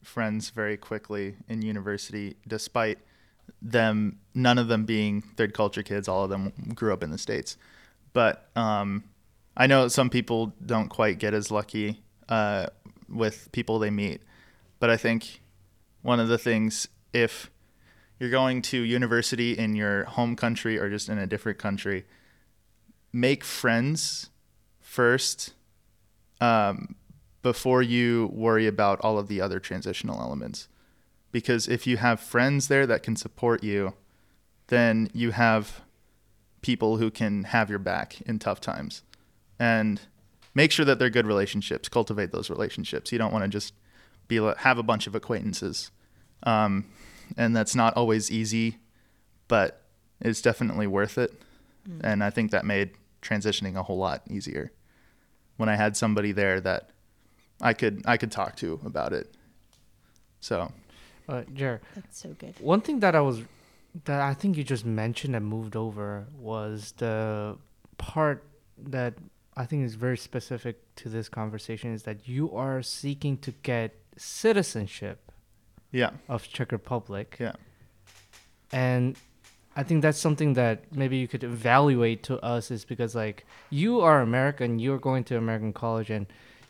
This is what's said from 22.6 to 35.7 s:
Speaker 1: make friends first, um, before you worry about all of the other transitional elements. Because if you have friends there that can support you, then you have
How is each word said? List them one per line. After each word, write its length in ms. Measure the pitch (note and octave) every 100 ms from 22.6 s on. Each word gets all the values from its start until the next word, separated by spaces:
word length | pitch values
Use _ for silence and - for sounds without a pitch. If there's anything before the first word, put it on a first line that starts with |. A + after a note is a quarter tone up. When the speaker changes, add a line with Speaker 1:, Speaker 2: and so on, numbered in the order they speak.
| _ _ _ _ _
Speaker 1:
make 320 | A#2+ B2 C#3
friends 880 | - - B2 A2+ C3+ D#3 - - - _ _ _ _ _
first, 760 | - - A#2+ B2+ - - - - _ _ _ _ _ _ _ -
um, 540 | A#2+ A2+ G2+ G2 - - - - _ _
before 400 | B2+ A#2+ C3 B2+
you 480 | B2 A#2+ A#2+ A#2 A2
worry 340 | A2 A2+ A2 A2
about 320 | G#2 G2+ G2
all 160 | A2 G#2+
of 100 | G2+
the 140 | G2+
other 180 | F#2+ F#2
transitional 600 | - F#2 G2 G2+ A2+ A1
elements. 460 | A#1+ C#2+ A#1 - - _ _ _ _ _ _
Because 360 | A#2+ - A#2+ -
if 180 | A#2+ -
you 100 | A#2
have 220 | A#2+ A2+
friends 480 | - A#2+ C3 C#3+ B2
there 180 | C#3 C3+
that 160 | A2
can 120 | - A2
support 480 | - - A#2+ A2+
you, 300 | G#2+ G2+ F#2+ - _ _ _ _ _ _ -
then 420 | B2 A#2 A2 A2
you 180 | A#2 A#2
have 500 | G#2+ A#2 A2 G#2